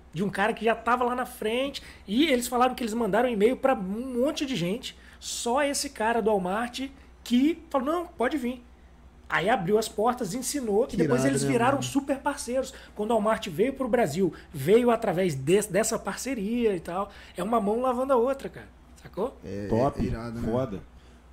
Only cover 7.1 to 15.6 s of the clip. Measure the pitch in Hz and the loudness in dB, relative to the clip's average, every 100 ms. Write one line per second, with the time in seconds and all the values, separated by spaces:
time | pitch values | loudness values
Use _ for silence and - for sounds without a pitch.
7.1 | - - 240 285 339 - 269 254 349 339 | -18 0 4 4 0 -2 -2 0 -2 -4
8.1 | - 247 302 240 254 - - - - - | -4 -2 -2 -4 -8 -14 -20 -20 -20 -20
9.1 | - - 156 180 240 175 214 226 - 226 | -20 -4 -2 2 0 2 2 2 0 0
10.1 | 240 208 233 247 285 233 202 277 202 156 | 0 -4 -4 -4 -4 0 0 0 0 2
11.1 | 247 - 277 139 226 240 277 - 277 277 | 4 2 2 0 2 2 2 0 -2 -2
12.1 | 277 285 277 - 254 - - - - 214 | -2 -2 -6 -4 -4 -4 -10 -16 -6 0
13.1 | 233 214 220 208 151 247 269 254 214 196 | 2 2 0 -2 0 0 0 0 2 2
14.1 | 151 180 - - 143 139 226 240 226 220 | 2 0 -2 -14 -6 4 6 6 2 2
15.1 | 175 190 135 135 196 | 0 0 0 2 2